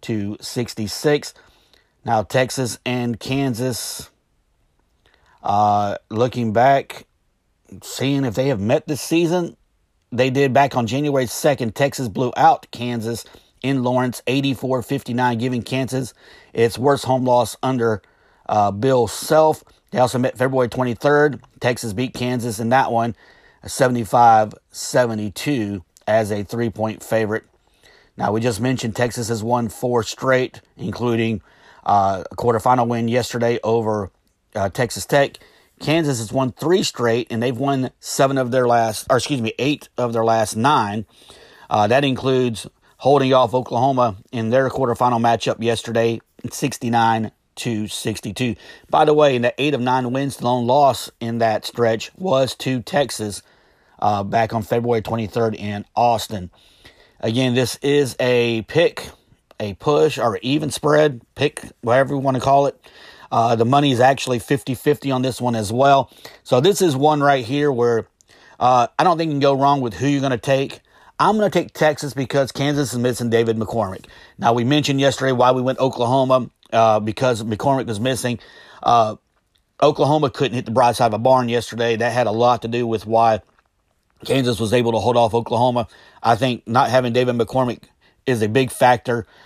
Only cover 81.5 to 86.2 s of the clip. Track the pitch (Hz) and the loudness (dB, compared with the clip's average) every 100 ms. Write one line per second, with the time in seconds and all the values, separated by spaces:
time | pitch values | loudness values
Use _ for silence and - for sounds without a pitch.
81.5 | 120 - 113 117 110 120 120 110 110 120 | -2 -4 -4 -2 0 0 0 0 2 2
82.5 | 120 117 120 117 110 104 113 113 107 - | 2 -2 -4 -2 -4 0 2 4 2 -4
83.5 | _ _ _ _ _ _ _ - 135 123 | _ _ _ _ _ _ _ -4 0 0
84.5 | 113 110 123 117 110 110 120 113 117 113 | -2 0 0 2 0 2 2 2 0 -2
85.5 | 117 127 120 110 - - _ | 0 2 0 -4 -10 -20 _